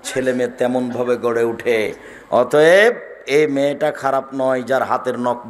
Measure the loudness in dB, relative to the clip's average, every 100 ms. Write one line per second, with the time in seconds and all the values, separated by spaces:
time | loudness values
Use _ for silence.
0 | -8 -4 -2 0 -2 -2 -2 -2 -2 -4
1 | -2 0 0 0 0 -2 -2 0 -2 -8
2 | -16 -18 -2 0 2 4 6 6 4 2
3 | -10 -14 0 2 2 0 -2 -2 -4 -2
4 | -2 -2 -4 -4 -2 -2 -2 -2 0 -2
5 | -2 -4 -2 -4